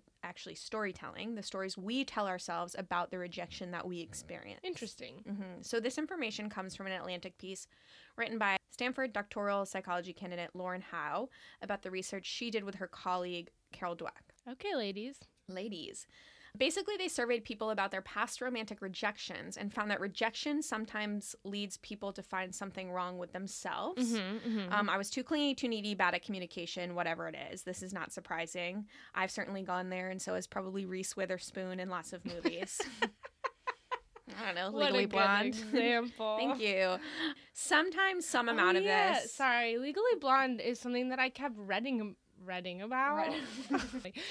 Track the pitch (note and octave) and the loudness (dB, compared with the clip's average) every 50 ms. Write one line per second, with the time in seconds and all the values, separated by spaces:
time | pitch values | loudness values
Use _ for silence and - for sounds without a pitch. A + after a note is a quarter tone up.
0 | - _ _ _ - F3 F3 - - F3+ E3 - - - - G#3+ G#3+ G3 F3+ - | -10 _ _ _ -10 -10 -10 -10 -10 -10 -10 -10 -8 -4 -2 0 0 -2 -2 -6
1 | - - - - G3 A3+ A#3 G#3 G3+ - - F#3+ F#3+ F#3+ F#3 G3 F3+ G#3 A#3+ C4 | -10 -10 -8 -8 -6 -6 -6 -6 -6 -6 -4 -4 -2 -4 -4 -6 -4 -2 0 0
2 | C4+ - - A3 G#3 F#3+ F#3 F3+ - - E3+ E3+ F3 F3 - - F#3+ - F#3 F3 | 0 0 0 0 0 0 0 -2 -4 -4 -2 -2 -2 -4 -4 -6 -4 0 0 0
3 | F3 - F#3+ F3+ F3 F3 - F#3 F3 - - - F#3+ F3 F3 F3 - F#3 F3+ E3+ | 0 0 -2 -4 -6 -6 -6 -6 -8 -8 -8 -8 -6 -6 -4 -4 -4 -4 -4 -4
4 | E3 - - - - - E3+ - - G2+ - - - F#4 F4 - A#3 G3 - - | -6 -6 -8 -10 -10 -10 -10 -10 -10 -12 -12 -8 -6 -6 -6 -6 -8 -10 -10 -10
5 | - - B2 F#3 G#3+ G#3 G3+ G3+ G3 F#3 F3+ - - - - A3+ G#3+ B3+ - - | -12 -12 -12 -12 -8 -8 -6 -6 -6 -8 -10 -10 -6 -2 0 0 0 0 0 -2
6 | D#4 D4 F#4+ E4+ C4 A3 G#3+ - G#3 G#3 G3+ G3+ F#3+ F#3+ - - G3 F#3+ F#3+ F3+ | -2 -2 -2 -2 -2 -2 -2 -4 -6 -4 -4 -6 -6 -6 -8 -8 -6 -4 -4 -4
7 | - F#3 F3+ F3 E3 F#3+ - - - F#3 F#3+ - - - _ _ - - - - | -4 -4 -6 -6 -6 -10 -12 -10 -10 -10 -10 -10 -12 -14 _ _ -20 -20 -20 -20
8 | - - _ - A#3 A3 A3+ A3 G#3+ G3 F#3+ F#3+ - _ - - A#3+ B3+ B3+ - | -20 -14 _ -4 -4 -2 0 2 4 4 4 2 0 _ -4 -2 -2 0 0 0
9 | C4 C4 G#3 G#3 G3+ - - G#3+ G3+ G3+ G3+ G3+ G3 G3 - F#3+ F#3+ F#3+ F3 F3 | -2 -2 -2 -4 -4 -2 -4 -2 0 2 2 2 0 0 -4 -4 -2 -2 -2 -2
10 | F3+ F#3 F3 - G3+ F3+ F3+ F3 E3+ - - F3+ F3+ F3+ F3+ F#3 G3 - F3 E3 | -2 -4 -8 -10 -8 -6 -6 -6 -6 -6 -6 -6 -4 -4 -4 -6 -6 -6 -6 -4
11 | D3 D3+ D3 F3+ B3 C4 - - - - - - - - G3+ G3 - F#3+ F#3 F#3 | -2 -2 0 -2 -2 -4 -8 -14 -20 -20 -14 -8 -4 -4 -4 -4 -4 -4 -4 -4
12 | F#3 - G3+ G3 F3+ - - - A#3+ A#3 G#3+ A3 G3+ G3 F#3+ F3+ F#3+ F3+ - - | -4 -4 -6 -6 -4 -6 -4 -4 -2 -2 0 -2 -2 -4 -6 -6 -8 -8 -8 -4
13 | - F#3 F3+ F3+ F3+ F3+ F3+ E3+ E3+ - - _ _ _ - - F#3+ F3 F3 E3+ | 0 0 2 2 0 -2 -4 -4 -6 -10 -16 _ _ _ -10 -6 -4 -4 -4 -4
14 | E3+ - - - - - _ _ _ B3 B3+ - - G4+ F#4 C4+ A3 G3 F#3+ G3+ | -6 -8 -10 -10 -18 -20 _ _ _ -14 -10 -6 -2 0 0 0 0 0 -2 -4
15 | A3 C4 C#4 - - - _ _ _ - F#3 F#3 G3+ A3 G3+ E3 C#3 - - - | -6 -8 -10 -12 -18 -20 _ _ _ -10 -8 -6 -6 -4 -6 -6 -8 -10 -10 -12
16 | - - - - - - - - - - - G#3 C4 E4+ E4+ G4 F#4+ - G#4 G4 | -14 -16 -20 -20 -20 -20 -20 -20 -20 -16 2 4 4 4 4 2 0 0 0 0
17 | F#4 F4 - - A#3+ A#3 B3 A3+ G#3+ - A3 G#3 A3+ A3 A3 G3+ G3 G3 F#3+ F#3+ | 0 0 0 2 2 2 2 2 0 -4 -4 -2 0 2 2 2 2 2 0 -4
18 | F#3+ - - G3+ A3+ A#3+ - - B3 B3+ B3 A3+ A3 G#3 G#3+ G3+ G3+ F#3+ F3+ - | -6 -4 -2 -2 0 0 -2 -4 -2 -2 -2 -2 -4 -4 -6 -6 -6 -6 -4 0
19 | - G3+ G#3 - - - F#3 - E3 F3+ G3 - G3+ G3+ G#3 A#3 G#3 G#3 G3+ - | 0 0 0 -2 -6 -8 -6 -8 -8 -8 -8 -6 -6 -4 -2 -2 0 0 0 0
20 | F#3+ G3+ - - A3+ A3+ A3+ - - D4 D4 D4+ D4+ - A#3+ G#3+ A3 - - G#3 | 0 -2 0 2 0 2 2 0 -2 0 0 0 0 0 -2 -2 -2 -4 -4 -2
21 | G#3+ G#3 G#3 G#3 G3+ - - - - G3 G3 G3+ G3+ G3 - - - - G#3+ G#3 | -2 0 0 -2 -2 -6 -10 -10 -8 -4 -2 -2 -2 -4 -6 -10 -10 -10 -8 -6
22 | G3+ G3 F#3+ - F#3+ - G3 F#3 F#3 F#3 F#3 - G3+ G3 F#3 F#3+ F#3 F3+ F3+ F3+ | -6 -6 -6 -6 -8 -4 -4 -2 -2 -4 -6 -6 -8 -6 -6 -6 -6 -4 -2 -2
23 | F3+ F3+ F3+ F3+ F3 E3+ - F#3 G3 F#3+ - - - F#3 E3 - G3 C#4 F#4 B3 | -2 -2 -4 -6 -6 -6 -6 -6 -6 -6 -6 -6 -4 -2 -2 -2 -2 -2 0 0
24 | B3+ A3+ A#3 A3 F#3+ F#3 G#3 A3+ - A#3 A3 G#3+ G3 F3+ G3+ G#3 G#3 G3 F3 G3 | 2 2 2 0 0 0 -2 -2 -2 0 0 0 0 2 2 4 4 4 2 2
25 | G3+ - - C4 B3 - D#4+ D4 D4 C#4+ C4 - - A#3+ A3+ G#3+ G3+ G#3+ G#3 F#3+ | 0 -2 -2 -4 -2 0 2 2 4 2 2 2 0 0 0 0 0 0 2 4
26 | F#3+ F3 F3 F3+ - - G3+ F#3+ F3+ E3+ - F#3 E3+ E3+ - F#3 F3+ F3 F3 F3 | 4 4 4 2 0 -4 -4 -4 -4 -6 -6 -6 -6 -6 -4 -4 -4 -2 -2 0
27 | F3 E3 E3 F3 E3 E3 D#3+ C3+ C3+ - - F#3 - F#3 F3+ - F#3+ F#3 G3 F3+ | 0 0 0 -2 -2 -4 -6 -8 -8 -8 -10 -8 -8 -8 -8 -6 -8 -6 -6 -6
28 | D#3 - - F#3+ F3 - F3 E3 E3+ E3 - F#3 F3 F3 F#3 G#3 G#3 - - - | -6 -6 -8 -10 -6 -4 -4 -2 -2 -4 -4 -4 -4 -2 -4 -4 -8 -10 -14 -18
29 | - - - F#3+ F#3+ F#3+ - - - - G3 G3 F#3+ F#3 F3+ F3+ F#3 F#3 F#3 F#3 | -20 -6 -2 0 0 0 0 -4 -4 -2 -4 -4 -2 -2 -2 -2 0 -2 -2 -2
30 | F#3 F#3 F#3 F#3+ - - F#3 F#3 F#3 - - G3+ F#3+ F#3+ F#3+ G3 G3 F3+ F#3 F#3+ | -2 -4 -4 -4 -2 -2 -2 -2 -2 -2 -4 -4 -4 -2 -4 -4 -4 -2 -4 -4
31 | F#3+ - - G3+ F#3+ F3+ F#3 F3 - - - F#3+ F#3 F#3 F#3 F#3 F#3 F#3+ F#3 F3 | -4 -4 -2 -2 -2 0 -2 -4 -4 -6 -6 -6 -4 -4 -4 -4 -4 -2 -4 -4
32 | D#3+ - - F3 - F#3 F3 E3+ E3 E4 - E3+ - - - - G4 - - G#4+ | -4 -6 -10 -8 -6 -6 -6 -2 0 0 0 0 -4 -4 -4 -4 -4 -6 0 0
33 | A#4 - - _ - C5 - _ - B4+ - _ _ B4+ B4 - _ _ B4 A#4+ | 0 0 0 _ -18 -20 -8 _ -6 -6 -6 _ _ -6 -6 -6 _ _ -6 -6
34 | - _ _ A4 - - G3 F#3+ A3+ G3 F3 F3 F#3 G3 G#3+ A3+ D4 C#4 B3+ B3+ | -6 _ _ -18 -14 -10 -8 -4 -2 -2 0 0 0 2 4 6 6 8 8 6
35 | G3+ G3+ G3+ G3 G3 G3 G3+ G3+ A3 B3+ A#3 A3 A3 G#3+ B3 B3+ A#3 A#3 A#3+ A#3 | 6 6 6 8 8 8 8 8 6 4 0 -2 -2 2 4 6 6 6 6 6
36 | A#3+ A#3+ A#3 - A3 G#3+ G#3+ A3 B3 C#4 C4+ B3+ A3 G#3 G3 F#3+ F#3+ F#3 F#3 - | 4 0 -2 -2 0 0 2 2 2 2 2 4 4 4 6 6 6 6 4 2
37 | D#4 D4+ D4+ D#4+ D#4+ D#4 C#4+ - - - - - - - - D4+ E4 F#4 E4 F4+ | -2 -4 -4 -2 -2 -2 -2 -4 -12 -14 -8 -6 2 6 6 6 6 4 4 4
38 | F#4+ F#4+ F#4+ F4+ D#4+ - - B3 A#3+ A#3 A#3 A3 F#3 - - F#4+ G4 G4+ F#4+ G4 | 4 4 4 2 0 2 2 4 4 4 6 6 8 8 8 8 6 6 6 8
39 | G4+ F#4+ E4 B3 - - - - C#4 B3+ A#3+ A#3+ A#3+ A#3 A#3 A#3+ C4 C#4+ C#4+ G4 | 8 6 6 4 2 0 0 2 4 6 6 6 4 4 2 2 0 0 2 4
40 | A4 B4 A#4 E4 C#4+ C4 C4 C4+ C4+ C4 B3 A3+ - - B3 A3 - B3 B3 B3 | 4 6 4 6 6 8 8 8 8 6 2 2 0 0 0 0 -2 0 0 2
41 | B3+ B3+ C4 C4 C4 C4 - - C4+ C#4+ A3+ G#3 G3+ G3 F#3+ G3+ A#3 C#4 C4 A3+ | 2 2 2 4 2 2 2 -2 -4 -4 -4 -4 0 0 2 2 2 2 2 0
42 | G#3+ G#3 - - _ _ _ - F#3 F#3 F#3 F3+ F3+ F#3 F3 F3+ G3+ A3+ B3+ B3+ | 0 -2 -6 -12 _ _ _ -14 -8 -4 -4 -4 -2 -4 -4 -4 -4 0 2 2
43 | C4+ C#4+ D4 D#4 D#4+ D#4 D4+ D#4 C4 A#3 G#3+ B3 C4 - C#4 C4+ - - A#3 B3+ | 4 4 4 2 2 2 0 -2 -4 -6 -6 -8 -2 0 0 0 0 -2 -4 -6
44 | - F#3 - C#4+ F4 - | -6 -6 -8 -6 -6 -4